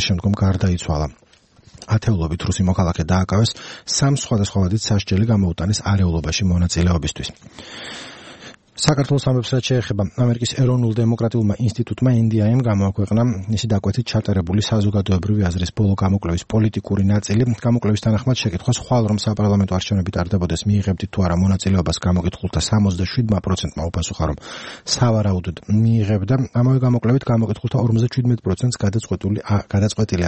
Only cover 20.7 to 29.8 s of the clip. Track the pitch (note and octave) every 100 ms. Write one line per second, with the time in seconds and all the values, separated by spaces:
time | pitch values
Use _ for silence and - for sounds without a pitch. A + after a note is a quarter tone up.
20.7 | G2+ G2 F2+ G2 - F2+ E2+ G2 F#2+ F#2+
21.7 | F#2+ D#2+ - F#2 F2+ B2 - F#2+ - -
22.7 | A2 G2+ F2+ F#2 - A2+ G2 - F#2 -
23.7 | - E2+ - E2 - D#2 C#2 - - -
24.7 | - - - B2 A2 G#2 F#2 F2 D#2+ -
25.7 | G#2+ A2+ A2+ G2+ G#2+ G2 C3 B2 A#2+ B2+
26.7 | C3 B2 A#2+ A2 C3 - A#2 A2 G#2 A#2+
27.7 | C3 A#2 A2+ A#2+ - B2 A#2 F#2+ F#2 B2
28.7 | - G2+ G#2+ - - G2 G#2 - G#2 -
29.7 | G2+